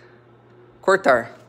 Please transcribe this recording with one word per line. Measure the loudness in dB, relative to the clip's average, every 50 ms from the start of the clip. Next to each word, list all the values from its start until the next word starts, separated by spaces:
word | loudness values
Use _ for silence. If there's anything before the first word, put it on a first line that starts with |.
| -20 -20 -20 -20 _ _ _ _ _ -20 -20 -20 -20 -20 -20 _
cortar. | -2 -2 0 0 2 0 0 0 -2 -8 -16 -20 -20